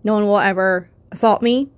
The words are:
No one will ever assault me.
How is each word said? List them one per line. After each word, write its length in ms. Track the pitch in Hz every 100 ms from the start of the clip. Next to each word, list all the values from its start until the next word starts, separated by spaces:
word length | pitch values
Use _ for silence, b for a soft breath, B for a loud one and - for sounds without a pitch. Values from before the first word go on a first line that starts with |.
No 100 | 208
one 120 | 214 208
will 120 | 202
ever 500 | 196 185 190 185 180 _ _
assault 320 | - 226 202
me. 260 | 233 247 277